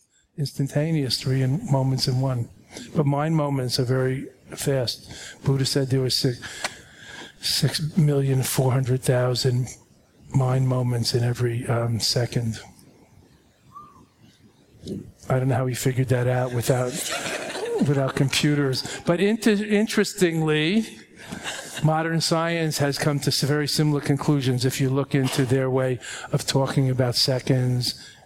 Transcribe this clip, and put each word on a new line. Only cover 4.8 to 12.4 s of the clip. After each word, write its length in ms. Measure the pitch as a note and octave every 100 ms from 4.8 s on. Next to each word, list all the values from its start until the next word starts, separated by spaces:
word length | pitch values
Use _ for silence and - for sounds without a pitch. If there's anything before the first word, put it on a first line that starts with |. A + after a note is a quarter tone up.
| A#2 - - - - -
Buddha 220 | - C3+ C3+
said 240 | C#3+ C3+
there 100 | C3
were 100 | B2+
six, 300 | - C3 A#2+ - - - - - - - - - -
six 560 | - - C#3+ - D#3 -
million 440 | D3 C#3 C3+ C3
four 280 | B2 - C3
hundred 300 | B2+ B2 B2+
thousand 680 | - B2+ B2+ B2 C3 B2 B2 - _ _ _ _ - C3+
mind 320 | B2+ C3 C3
moments 460 | B2+ B2 A#2+ A2+ B2
in 80 |
every, 420 | A#2+ A#2+ A#2+ A#2 B2
um, 320 | A#2 A#2 A2+
second. 600 | - B2+ A#2 B2